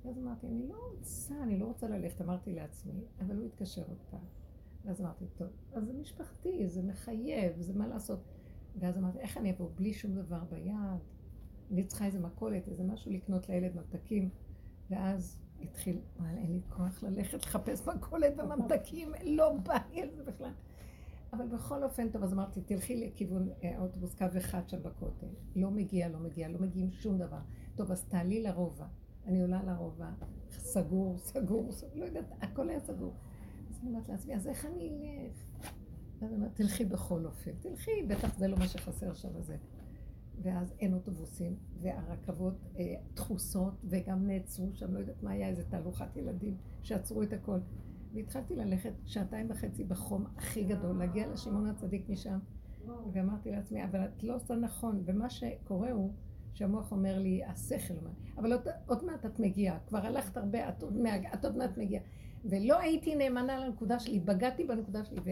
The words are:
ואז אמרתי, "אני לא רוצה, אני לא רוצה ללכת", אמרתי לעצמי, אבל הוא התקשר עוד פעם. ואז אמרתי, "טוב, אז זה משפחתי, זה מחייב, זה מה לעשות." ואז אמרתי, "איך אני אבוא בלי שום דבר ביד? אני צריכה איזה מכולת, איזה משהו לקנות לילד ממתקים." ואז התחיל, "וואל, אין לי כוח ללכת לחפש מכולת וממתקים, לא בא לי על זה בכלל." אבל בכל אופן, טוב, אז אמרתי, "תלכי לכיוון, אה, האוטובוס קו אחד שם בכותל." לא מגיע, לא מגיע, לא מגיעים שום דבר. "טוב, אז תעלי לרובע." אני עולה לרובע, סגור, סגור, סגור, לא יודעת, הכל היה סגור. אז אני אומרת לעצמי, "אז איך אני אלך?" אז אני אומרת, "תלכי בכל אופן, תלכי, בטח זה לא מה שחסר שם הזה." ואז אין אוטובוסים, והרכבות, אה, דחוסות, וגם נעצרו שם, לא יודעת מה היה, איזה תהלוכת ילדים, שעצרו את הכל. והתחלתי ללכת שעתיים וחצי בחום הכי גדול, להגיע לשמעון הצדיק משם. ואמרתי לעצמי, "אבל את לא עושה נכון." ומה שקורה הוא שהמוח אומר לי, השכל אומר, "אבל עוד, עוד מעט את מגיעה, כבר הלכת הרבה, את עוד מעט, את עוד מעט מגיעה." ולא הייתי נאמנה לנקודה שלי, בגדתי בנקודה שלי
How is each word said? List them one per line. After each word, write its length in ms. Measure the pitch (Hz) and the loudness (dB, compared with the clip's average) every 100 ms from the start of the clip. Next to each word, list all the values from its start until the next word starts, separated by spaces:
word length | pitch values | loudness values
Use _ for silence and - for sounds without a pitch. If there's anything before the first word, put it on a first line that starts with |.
ואז 140 | 240 247 | -6 -6
אמרתי, 280 | 247 233 240 | -4 -4 -2
"אני 220 | 233 262 | -2 -2
לא 80 | 427 494 415 | -6 -8 -8
רוצה, 360 | - - - 285 | -8 -8 -6 -2
אני 160 | 247 196 | 2 2
לא 80 | 226 | 0
רוצה 220 | 233 226 | -2 -2
ללכת", 320 | 202 175 - | -2 -2 -4
אמרתי 320 | 175 180 208 | -2 -2 -2
לעצמי, 480 | 165 151 - - 190 233 - 190 | -6 -6 -10 -8 -8 -8 -4 -2
אבל 100 | 202 | -2
הוא 100 | 233 | -4
התקשר 360 | - 185 - - | -4 -6 -4 -6
עוד 100 | - - | -8 -10
פעם. 100 | - - - - - - - | -10 -10 -12 -14 -16 -16 -10
ואז 160 | 208 180 | -6 -2
אמרתי, 240 | 175 170 180 - | -4 -4 -10 -6
"טוב, 100 | 180 - - | -8 -8 -8
אז 120 | 226 | -4
זה 80 | 214 | -2
משפחתי, 760 | 262 302 - 330 - 359 370 185 | -4 -8 -8 -10 -4 -2 2 2
זה 140 | 180 | 2
מחייב, 720 | 185 190 - 220 262 269 180 165 | -2 -2 -4 -2 0 2 2 2
זה 120 | 175 | -2
מה 140 | 196 220 | 0 0
לעשות." 320 | 226 - 190 - - - - - 190 | -2 -2 -4 -6 -14 -14 -14 -10 0
ואז 200 | 180 180 | 0 4
אמרתי, 200 | 185 208 | 2 0
"איך 180 | 262 285 | -4 0
אני 140 | 208 | 0
אבוא 180 | 185 165 | 2 -2
בלי 180 | 165 196 | 0 0
שום 220 | 214 208 | 2 -2
דבר 240 | 190 165 170 170 | -2 -2 -2 -2
ביד? 240 | 160 170 208 196 185 - - - - - - - | -4 -2 0 0 -2 -4 -14 -14 -14 -12 -14 2
אני 120 | 185 | 2
צריכה 220 | 190 - 202 | 4 2 2
איזה 140 | 190 | 2
מכולת, 480 | 175 - 220 196 190 | -2 0 0 0 0
איזה 160 | 170 | 0
משהו 280 | 185 220 - | 0 0 -2
לקנות 360 | 190 196 185 185 | -2 2 0 4
לילד 280 | 180 180 170 | 2 2 -2
ממתקים." 520 | 156 - - 214 185 - - - - - - | -6 -6 0 2 2 0 -12 -12 -14 -14 -4
ואז 480 | 190 190 196 175 - - - | 0 2 2 -2 -8 -14 -10
התחיל, 360 | 170 - - 175 - - | -10 -4 -2 -2 -4 -4
"וואל, 180 | 165 165 | -2 0
אין 160 | 165 | 0
לי 80 | 180 185 | 0 -2
כוח 340 | - 180 185 | 0 0 0
ללכת 420 | 208 190 180 - - | -2 0 0 -2 0
לחפש 420 | 196 - - - | 0 0 0 0
מכולת 440 | 339 - 330 294 285 | -2 -2 6 6 6
וממתקים, 720 | 294 294 - 294 - 330 311 302 | 0 2 4 4 4 -6 -6 -4
לא 280 | 349 302 311 285 | 2 8 8 8
בא 160 | 185 269 - | 4 2 2
לי 100 | 339 | -4
על 60 | 294 302 | -4 -4
זה 60 | |
בכלל." 280 | 269 - 254 - - - - - - - - | -8 -6 -8 -8 -14 -14 -14 -12 -12 -12 -8
אבל 140 | 233 247 | -4 -2
בכל 360 | 233 - 285 | -2 -2 0
אופן, 240 | 269 - 226 | 2 2 0
טוב, 140 | 226 | 2
אז 100 | 196 | 2
אמרתי, 280 | 190 196 196 | 4 2 -2
"תלכי 460 | - 196 - 233 220 | 0 0 2 0 -2
לכיוון, 420 | - 202 185 185 - | -2 0 2 2 0
אה, 120 | 175 185 | -2 0
האוטובוס 360 | 185 185 180 | -2 0 -4
קו 100 | - 185 185 | 0 2 2
אחד 300 | 185 185 180 | 2 -2 -2
שם 140 | 180 | -4
בכותל." 440 | - - 165 - 180 - - 185 | -4 -4 -4 -4 -8 -8 -2 2
לא 140 | 196 | 4
מגיע, 380 | 208 185 185 170 | 4 4 4 2
לא 100 | 160 | 0
מגיע, 300 | 165 160 160 | -4 -2 -2
לא 100 | 170 | 2
מגיעים 300 | 190 180 185 | 2 4 0
שום 280 | - 214 190 | 2 2 2
דבר. 200 | 175 151 - - - - | 2 -4 -8 -10 -8 -2
"טוב, 140 | 185 | 0
אז 140 | 180 | 0
תעלי 380 | - 180 175 220 | 2 2 4 4
לרובע." 440 | 214 170 170 - 151 - - - - | 2 2 0 0 -10 -10 -14 -10 2
אני 160 | 185 | 6
עולה 200 | 180 185 | 6 4
לרובע, 460 | 190 175 170 160 165 185 - - - | 2 0 -2 -4 -6 -6 -8 -8 -10
סגור, 680 | - - 202 156 190 190 180 | -8 2 2 6 4 4 0
סגור, 540 | - 277 196 220 233 | -2 0 4 4 2
סגור, 180 | - - | -4 -6
לא 100 | 302 | -6
יודעת, 200 | 349 320 - - | -4 -4 -6 -6
הכל 280 | 202 - 339 | -4 0 0
היה 120 | 311 | 0
סגור. 320 | - 190 185 - - - - - - | -2 -4 -4 -6 -12 -12 -12 -10 -8
אז 80 | - | -6
אני 80 | 247 | -2
אומרת 180 | 226 220 | -2 -2
לעצמי, 260 | 196 - 208 | -6 -2 -2
"אז 100 | 185 | -2
איך 180 | - 302 | -2 -4
אני 240 | 349 330 294 196 185 - | -4 -4 -4 -4 -6 -8
אלך?" 180 | - - - - - - - - - | -8 -10 -10 -10 -10 -12 -12 -12 -6
אז 60 | 214 | -2
אני 60 | 220 | 0
אומרת, 140 | 208 | 0
"תלכי 300 | - 208 - | 4 2 4
בכל 420 | 208 185 - 170 165 | 2 2 0 0 0
אופן, 240 | - 170 - | -4 -6 -6
תלכי, 300 | 370 - - 427 262 | -6 -6 0 2 2
בטח 300 | 202 208 - | 2 2 4
זה 100 | 190 | 4
לא 80 | 190 | 6
מה 100 | 185 | 4
שחסר 460 | 190 - - 190 | 2 -4 -4 -4
שם 220 | - 185 165 | -4 -6 -6
הזה." 200 | 151 151 - - - - - - - - | -6 -6 -8 -12 -12 -10 -12 -12 -12 -4
ואז 320 | 185 185 180 - | 0 0 -2 0
אין 140 | 196 | 2
אוטובוסים, 600 | 185 190 160 156 - 170 185 - - | 2 0 -4 -6 -4 -2 -2 -6 -4
והרכבות, 760 | 180 - 170 170 - 175 185 185 - - | -2 -2 -2 -4 -2 0 0 0 -6 -2
אה, 160 | 175 175 - | -2 -2 -6
דחוסות, 600 | - - 190 - 190 190 190 | -6 -2 -2 0 2 2 0
וגם 420 | 185 185 180 190 196 | 0 2 2 2 4
נעצרו 420 | 190 185 - 185 | 2 -2 -2 -2
שם, 220 | 185 190 | -2 -2
לא 40 | 196 | 0
יודעת 240 | 196 - | -2 -4
מה 80 | 208 | -2
היה, 180 | 98 190 | 0 0
איזה 160 | 175 | 0
תהלוכת 520 | 170 180 165 180 - - | 0 -2 -2 -2 -4 -4
ילדים, 400 | 254 180 202 190 - - | -2 0 -2 -2 -6 -10
שעצרו 400 | - 202 - 214 | -2 -2 0 0
את 100 | 208 | 2
הכל. 260 | 208 - 185 185 - - - - | 0 0 0 0 -8 -8 -10 -6
והתחלתי 420 | 214 214 269 262 320 | -6 -4 -4 -2 0
ללכת 360 | 208 185 226 190 | 2 2 2 -6
שעתיים 420 | - 214 190 220 226 | -4 -2 0 0 -2
וחצי 340 | 208 208 - | 0 -2 -2
בחום 420 | 180 180 - 196 214 - | -2 -2 0 0 -2 -4
הכי 280 | - 226 | -2 0
גדול, 340 | 190 202 175 185 | 2 2 2 2
להגיע 280 | 180 190 220 | 2 2 0
לשמעון 380 | - 226 202 214 | -2 2 4 4
הצדיק 420 | 208 190 196 185 | 0 0 0 0
משם. 300 | 190 - 190 - - - - 226 240 226 | -2 0 -2 -2 -10 -10 -10 -8 -6 -2
ואמרתי 380 | 185 185 208 220 | 2 4 2 -2
לעצמי, 340 | 202 196 214 | -2 -2 -2
"אבל 200 | 185 190 | 0 2
את 180 | 196 - | 2 0
לא 140 | 214 240 | -2 -2
עושה 200 | - 233 | 2 2
נכון." 460 | 233 - 233 202 175 | 2 2 2 2 4
ומה 240 | 196 247 | 4 2
שקורה 600 | - 233 - - 185 240 | 0 -4 -4 0 2 4
הוא 200 | 226 196 - - - - | 2 2 0 -8 -10 -10
שהמוח 380 | - 196 214 220 | 0 2 2 2
אומר 260 | 202 190 190 | 4 4 4
לי, 260 | 190 185 | 4 4
השכל 500 | 180 180 - - - 160 | 2 -4 0 0 0 -4
אומר, 140 | 165 - - - | -4 -8 -8 0
"אבל 140 | 220 | 4
עוד, 100 | 247 302 - - | 4 2 -4 0
עוד 180 | 233 | 2
מעט 220 | 349 311 220 | 2 -2 -2
את 140 | - | 4
מגיעה, 380 | 202 190 190 165 - | 4 6 4 2 0
כבר 200 | 208 214 | 0 2
הלכת 300 | 269 - 240 | 2 0 -2
הרבה, 320 | 202 233 262 | 2 2 0
את 140 | - | -2
עוד 140 | 294 208 | 0 4
מעט, 240 | 226 202 185 | 4 4 0
את 100 | 196 | 0
עוד 120 | - 226 | 0 2
מעט 220 | 254 185 | 0 2
מגיעה." 240 | 208 208 - - - - | 0 0 -2 -12 -12 -6
ולא 340 | 208 196 220 330 | 2 4 10 10
הייתי 360 | 339 320 - | 10 4 4
נאמנה 520 | 302 269 247 254 262 262 | 4 4 4 2 2 0
לנקודה 320 | 214 220 240 | 0 2 2
שלי, 220 | - 196 | 4 2
בגדתי 440 | 170 190 247 254 | 4 6 4 2
בנקודה 400 | 320 226 208 214 | 0 0 0 -4
שלי 140 | 208 185 180 | -4 -4 -2